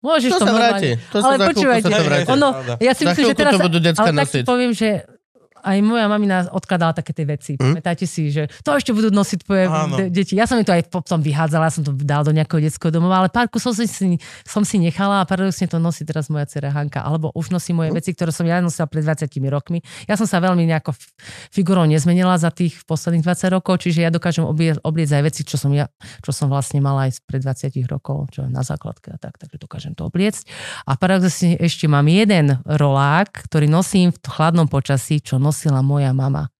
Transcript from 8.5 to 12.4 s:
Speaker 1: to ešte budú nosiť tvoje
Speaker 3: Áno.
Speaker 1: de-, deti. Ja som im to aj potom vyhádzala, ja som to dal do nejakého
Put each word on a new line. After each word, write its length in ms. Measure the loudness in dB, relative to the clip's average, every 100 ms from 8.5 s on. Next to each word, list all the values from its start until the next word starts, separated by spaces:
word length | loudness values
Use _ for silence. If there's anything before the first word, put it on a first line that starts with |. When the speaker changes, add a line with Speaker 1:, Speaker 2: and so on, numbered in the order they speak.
| -6
Speaker 1:
to 120 | -2
ešte 180 | -2 0
budú 180 | 0 2
nosiť 280 | 2 0 -2
tvoje 240 | -2 0 2
Speaker 3:
Áno. 260 | 2 0
Speaker 1:
de-, 140 | 0 0
deti. 240 | 0 0
Ja 120 | 0
som 120 | 0 2
im 80 |
to 80 | 2
aj 160 | 0 0
potom 320 | -6 -4 -2
vyhádzala, 440 | 0 0 0 2
ja 80 | 0
som 100 | 0
to 100 | -4
dal 280 | -2 -2 0
do 80 | 2
nejakého 280 | 2